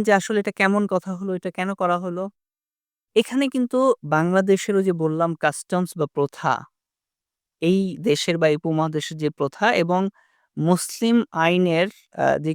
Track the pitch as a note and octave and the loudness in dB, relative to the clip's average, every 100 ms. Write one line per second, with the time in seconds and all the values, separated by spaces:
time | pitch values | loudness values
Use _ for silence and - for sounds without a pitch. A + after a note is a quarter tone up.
0 | G#3+ G3 - G#3+ G#3 - G3 G3+ G3+ F#3 | 4 2 2 -4 -4 0 2 2 0 -2
1 | F#3+ F3+ G3 F#3 F#3 F3+ F#3 G3 F3+ F3 | -4 -8 -6 -6 -6 -6 -6 -2 0 0
2 | F3+ F3 G3 - _ _ _ _ _ _ | -4 -6 -8 -12 _ _ _ _ _ _
3 | _ G#3+ A3 C4 C#4 C4 A#3+ B3+ C4 - | _ 0 0 0 -2 -2 -2 2 2 0
4 | D3 D#3 E3+ F#3 G3 F#3+ - G3 F#3+ E3+ | 0 0 2 2 4 2 0 0 0 0
5 | D#3+ D#3 E3+ E3 D3+ - - F3+ F3+ E3+ | 0 0 -2 0 -2 -2 -4 -4 -2 -4
6 | D3 - C#3+ - D3+ B2 - _ _ _ | -6 -2 -4 -2 -4 -4 -6 _ _ _
7 | _ _ _ _ _ - E3 F#3+ F#3+ D3+ | _ _ _ _ _ -4 0 0 0 -4
8 | F3+ D3 - E3 D#3+ D3+ E3 D#3 D#3+ D3+ | -2 0 0 2 2 2 0 0 0 -4
9 | - D#3 D3+ - C#3+ - G#3+ - E3+ F3+ | -8 -6 -6 -2 -4 0 0 2 0 0
10 | G3 - _ _ _ - D#3 F3+ - - | -2 -6 _ _ _ -2 2 2 0 -4
11 | A#3 A#3 - E3 E3 F3+ F3+ E3 G3 - | 2 2 2 0 2 2 2 2 0 -4
12 | _ - C3+ C#3+ D3+ | _ -2 0 0 -2